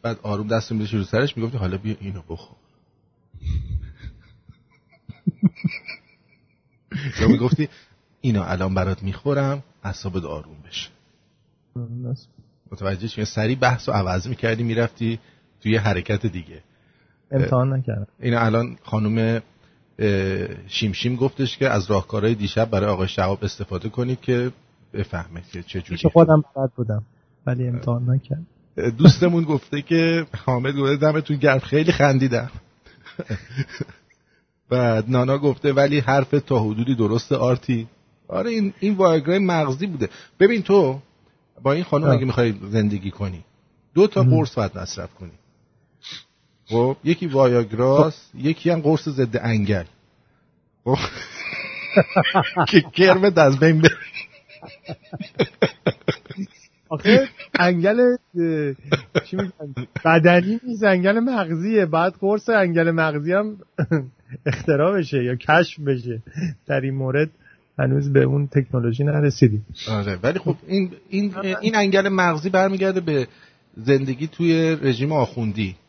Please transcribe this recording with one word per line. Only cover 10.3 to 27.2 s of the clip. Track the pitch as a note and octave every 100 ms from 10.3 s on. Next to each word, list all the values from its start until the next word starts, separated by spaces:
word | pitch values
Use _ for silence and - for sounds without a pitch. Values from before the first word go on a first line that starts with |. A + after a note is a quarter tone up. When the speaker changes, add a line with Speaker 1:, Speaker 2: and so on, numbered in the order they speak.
| D2+ D#2 D2+ -
Speaker 1:
بشه.» | - - _ _ _ _ _ _ _ _ B2 A#2 A#2+
Speaker 2:
درست. | B2 B2+ _ _ _ _ _
Speaker 1:
متوجه | G2 G2 F#2+ G#2+
شدی؟ | -
سریع | G#2+ - A2 C3
بحثو | B2+ B2 -
عوض | G#2 F#2 F#2 G2+
می‌کردی، | A#2+ A2+ A2+
می‌رفتی | A#2 A2+ A#2 - A2+ A2+ _ _ _ _
توی | A2 A2
حرکت | G#2 F2+ - G#2 A2
دیگه. | F2+ E2 D#2+ _ _ _ _ _ _ _
Speaker 2:
امتحان | C#3 - C3 C3
Speaker 1:
اه، | C3+
Speaker 2:
نکردم. | B2+ G#2+ G2+ _
Speaker 1:
اینو | B2 A#2+
الان | A2+ A2+ A#2+ -
خانم، | - G#2+ G#2+ A2+ A2+ A#2 - _ _ _ _ -
اه، | G#2+ G2 F#2+ F#2+ F#2+ F#2 G2
شیمشیم | - A2 F#2 A#2+ B2
گفتش | C3+ - C3 -
که | C3+
از | G#2+ F#2
راهکارهای | G2+ - G#2+ G#2+
دیشب | G#2+ G2+ - A2+
برای | A2+ G#2
آقای | F#2 F#2+
شهاب | - F#2+ G2
استفاده | G2+ - G2+ F#2 G#2
کنید | A2+ B2 B2+
که | - B2 B2 - _ _ _
بفهمه | G#2 G2 F2 E2+ E2+ F2
که | F#2
چه | F2 F#2+
جوری. | - E3+
Speaker 2:
پیش | E3
خودم | E3+ E3 D#3 D3 C3+
بلد | C3+ -
بودم، | A2+ G#2+ G#2+ _